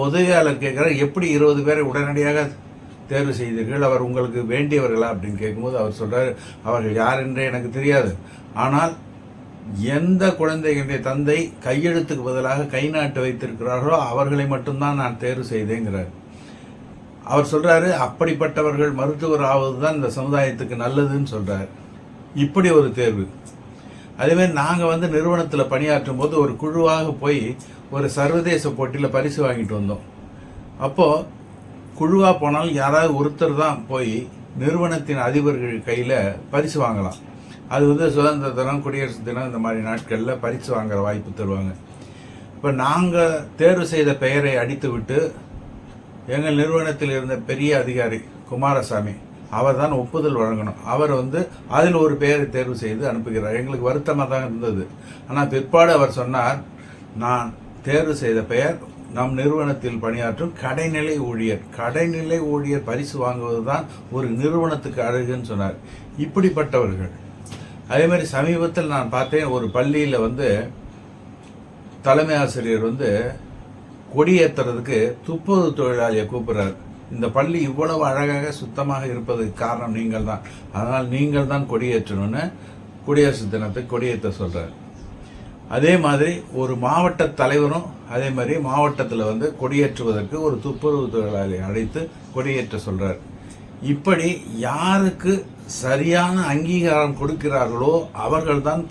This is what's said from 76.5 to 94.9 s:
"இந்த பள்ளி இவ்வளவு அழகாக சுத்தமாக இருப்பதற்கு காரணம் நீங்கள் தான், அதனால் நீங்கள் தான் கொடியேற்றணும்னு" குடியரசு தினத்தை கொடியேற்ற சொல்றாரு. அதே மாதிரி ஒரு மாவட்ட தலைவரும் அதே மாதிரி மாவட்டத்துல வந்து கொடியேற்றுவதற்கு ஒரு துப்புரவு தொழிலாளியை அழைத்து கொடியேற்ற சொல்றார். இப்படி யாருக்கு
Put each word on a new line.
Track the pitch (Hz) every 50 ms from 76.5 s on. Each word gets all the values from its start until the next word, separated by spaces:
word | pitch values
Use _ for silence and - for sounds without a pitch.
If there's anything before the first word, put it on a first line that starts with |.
| 110 104 98 95 92 - - - - - - -
"இந்த | - 117 117 113
பள்ளி | - 135 143 165 170 165
இவ்வளவு | 151 139 131 143 156 160 160 160 151
அழகாக | 135 131 139 147 143 143 139 143 151
சுத்தமாக | 143 - - 110 113 135 139 143 139 135 135
இருப்பதற்கு | 131 120 113 110 123 120 117 110 104 95
காரணம் | - 117 113 117 113 120 113 110
நீங்கள் | 113 113 113 110 110 107
தான், | 107 104 98 - - - - - -
அதனால் | - 98 110 120 131 131 127 123
நீங்கள் | 127 135 143 147 143 143 139
தான் | 131 139 139 127 -
கொடியேற்றணும்னு" | 120 113 123 123 120 110 95 - 101 95 101 104 117 143 165 185 - - - - - - - - - - -
குடியரசு | 147 143 147 147 143 127 107 110 98
தினத்தை | 104 110 107 104 98 127 120
கொடியேற்ற | - 123 117 123 123 117 98 101 101
சொல்றாரு. | 90 - 98 87 85 87 82 80 - - - - - - - - - - - - - - - - - - - -
அதே | - 127 143 165 180
மாதிரி | 180 156 147 143 143 151 170 175 175 - - -
ஒரு | 131 131 127 131
மாவட்ட | 120 123 127 151 170 180 175 175 - 165 143
தலைவரும் | - - 131 135 143 147 147 143 160 170 170 - - - - -
அதே | 117 127 135 135
மாதிரி | 131 127 120 117 156 165
மாவட்டத்துல | 139 131 135 147 147 147 139 - 127 113 117 113 107
வந்து | 107 110 113 147 156 147 -
கொடியேற்றுவதற்கு | 131 127 143 143 143 139 - - 120 113 107 104 104 95 147 156
ஒரு | 156 151 131 101
துப்புரவு | 110 143 131 117 147 151 147 143 131 113
தொழிலாளியை | 113 113 107 104 104 98 98 98 92 92
அழைத்து | 92 95 104 113 110 - - 156 165 165 - - - - -
கொடியேற்ற | 131 127 139 135 127 117 104 107 101
சொல்றார். | - 107 95 92 98 95 92 - - - - - - - - - - - - -
இப்படி | 127 139 143 143 - 196 185 165 160 170 180 - - - 113 113
யாருக்கு | 120 123 139 151 170 185